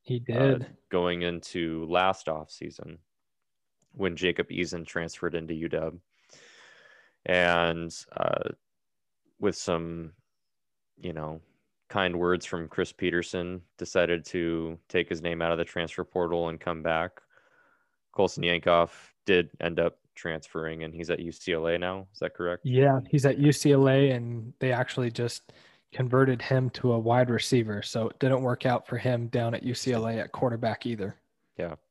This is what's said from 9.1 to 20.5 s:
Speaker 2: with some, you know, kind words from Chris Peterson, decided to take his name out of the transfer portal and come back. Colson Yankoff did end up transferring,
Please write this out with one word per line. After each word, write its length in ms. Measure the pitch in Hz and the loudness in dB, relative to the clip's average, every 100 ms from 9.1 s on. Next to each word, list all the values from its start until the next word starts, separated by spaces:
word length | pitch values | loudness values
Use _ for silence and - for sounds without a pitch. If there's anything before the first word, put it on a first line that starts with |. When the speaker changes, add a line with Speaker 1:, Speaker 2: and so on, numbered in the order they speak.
| _ _ _ | _ _ _
Speaker 2:
with 180 | 101 90 | -2 -2
some, 560 | - 87 82 85 82 - _ _ _ _ _ _ _ _ | -2 -2 -2 -8 -12 -16 _ _ _ _ _ _ _ _
you 160 | 92 | -10
know, 280 | 80 78 80 _ _ _ _ _ | -8 -8 -10 _ _ _ _ _
kind 260 | 101 92 87 | 0 0 2
words 300 | 87 90 - | 2 0 -2
from 220 | 90 82 | -8 -6
Chris 240 | - 90 | -4 -4
Peterson, 680 | - 92 87 85 92 87 90 87 _ | -2 0 0 -2 -4 -6 -8 -14 _
decided 480 | 90 95 85 85 76 | -2 2 2 2 -2
to 520 | 90 85 82 82 85 _ | -4 -2 -2 -4 -8 _
take 200 | 92 87 | -2 -2
his 120 | 85 | -2
name 220 | 82 82 | -4 -2
out 100 | 85 | 0
of 60 | 82 | 0
the 60 | |
transfer 400 | 85 - 82 - | -2 -4 -6 -6
portal 440 | 87 90 85 85 85 | -6 -2 -2 0 -2
and 100 | 82 | -4
come 240 | - 82 | -6 -4
back. 380 | 80 80 87 - _ _ _ _ _ _ _ _ _ | 0 0 -2 -8 _ _ _ _ _ _ _ _ _
Colson 320 | - 95 - | 0 0 0
Yankoff 460 | 87 87 85 85 85 - - _ - | -2 0 4 4 4 -2 -20 _ 2
did 240 | 90 82 - | 2 2 -4
end 200 | 82 82 | -4 0
up 180 | 85 - _ | -2 -2 _
transferring, 720 | - 85 80 - | -12 -8 -8 -8